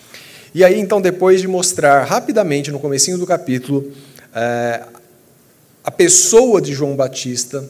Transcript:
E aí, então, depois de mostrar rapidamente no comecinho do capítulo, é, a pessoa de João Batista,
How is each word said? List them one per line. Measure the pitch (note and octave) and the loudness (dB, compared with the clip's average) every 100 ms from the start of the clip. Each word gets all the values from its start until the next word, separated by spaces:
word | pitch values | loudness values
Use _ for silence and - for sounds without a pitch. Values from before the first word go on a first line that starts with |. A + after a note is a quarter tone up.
| - - - - - | -20 -20 -20 -20 -6
E | D#3+ | 2
aí, | F3+ G#3+ | 4 4
então, | G3 G#3 | 0 0
depois | F#3 F3+ F#3 F#3+ | 0 2 2 2
de | F#3 | 2
mostrar | F3+ F3 - D3 C#3 | -2 -4 0 4 4
rapidamente | A#2+ G#3+ A#3+ G#3+ F3+ C#3+ C#3+ | 2 -2 -2 -2 0 -2 -4
no | C#3+ | -6
comecinho | C#3+ C#3 F3+ F3+ | -4 -2 -2 -2
do | F3+ | -2
capítulo, | E3 - B2+ C#3 C#3 C#3 - - - - | -2 -2 -6 -2 -4 -6 -16 -20 -20 -12
é, | A2+ A#2+ A#2+ A#2+ A#2 - - _ _ _ _ _ _ _ _ - | -6 -4 -2 -4 -6 -10 -20 _ _ _ _ _ _ _ _ -6
a | |
pessoa | - F3 - - A3+ B3+ F#3+ | 2 2 2 4 4 6 2
de | C#3+ | 0
João | C#3 C#3+ C3+ | -4 -4 -2
Batista, | B2+ - B2+ A#2+ - C#3 | -4 -4 -8 -8 -8 -10